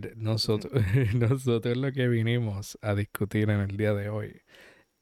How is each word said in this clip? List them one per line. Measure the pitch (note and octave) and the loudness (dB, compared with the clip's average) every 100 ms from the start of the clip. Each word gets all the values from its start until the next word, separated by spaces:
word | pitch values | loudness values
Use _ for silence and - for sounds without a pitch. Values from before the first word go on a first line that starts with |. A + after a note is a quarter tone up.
| G2+ A2 | -2 -6
nosotros, | A2 A2 - G#2+ - | -2 0 0 0 0
<laughs> | C3 F#2+ A#2+ A#2+ A#2 | 0 2 2 2 2
nosotros | A2+ C3+ C3 A#2 A#2+ A#2+ | 2 2 2 0 0 -2
lo | C#3 | -2
que | C3+ B2 | 0 2
vinimos | A#2 A2+ A#2+ A2+ G2+ G2+ - | 2 2 0 0 -4 -8 -6
a | A2 G2+ | -2 0
discutir | G2+ - G2+ G#2+ G#2+ | -2 -2 -2 2 2
en | G#2 | 2
el | G2 G2+ | 0 0
día | G#2+ | 0
de | G#2 G2+ | 0 -2
hoy | G#2+ G#2 - _ - - - _ _ | -6 -8 -14 _ -20 -20 -20 _ _